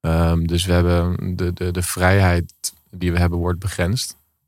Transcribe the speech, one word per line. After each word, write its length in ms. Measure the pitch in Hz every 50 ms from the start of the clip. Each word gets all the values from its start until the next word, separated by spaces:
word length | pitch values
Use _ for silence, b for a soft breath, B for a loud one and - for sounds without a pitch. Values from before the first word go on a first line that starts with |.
Ehm, 440 | _ 82 82 82 85 82 85 85 82
dus 200 | 82 82 85 87
we 80 | 92 87
hebben 640 | 87 87 87 87 87 85 87 90 92 - 92 90
de, 160 | 87 90 87 87
de, 180 | - 90 90
de 120 | 87 90 87
vrijheid 680 | - - - 92 92 95 101 95 90 87 87 82 - - _ _ - - _ _ _
die 220 | - 92 90 87 85
we 60 | 87
hebben 200 | 87 87 85 87
wordt 200 | 85 87 90 85
begrensd. 580 | 90 98 - - 92 87 104 131 - - - _ _ _ _ _ _